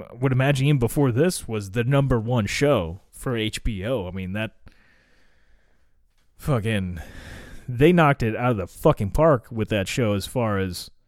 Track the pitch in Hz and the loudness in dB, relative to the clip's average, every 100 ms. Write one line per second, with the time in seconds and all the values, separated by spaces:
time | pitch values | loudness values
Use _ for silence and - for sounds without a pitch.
0 | - 117 131 127 131 139 139 147 117 - | -12 -4 0 2 2 2 2 2 2 2
1 | 139 117 175 - - 110 98 110 113 139 | 0 2 0 0 -6 -8 -6 -4 0 2
2 | 139 123 110 123 104 - 143 123 82 90 | 2 0 0 -2 -2 0 2 2 0 -8
3 | _ - 135 117 110 - - 101 101 131 | _ -10 -6 -2 -4 -4 -6 -6 -4 -6
4 | 90 92 92 101 110 _ - _ _ _ | -6 -8 -8 -6 -8 _ -20 _ _ _
5 | _ _ _ _ _ _ _ _ _ _ | _ _ _ _ _ _ _ _ _ _
6 | _ _ _ _ - 123 104 107 92 85 | _ _ _ _ -2 -2 0 -2 -4 -8
7 | - - - - - - - 120 156 175 | -12 -18 -18 -18 -16 -18 -10 4 4 6
8 | 151 139 117 107 123 110 87 - 160 143 | 4 4 0 0 0 -2 -4 0 2 2
9 | 101 147 160 127 - 113 104 107 95 - | 0 2 4 4 0 -6 -2 -2 -2 -2
10 | 110 101 - 131 113 98 95 87 - _ | 0 0 -2 -4 -2 -2 -4 -6 -14 _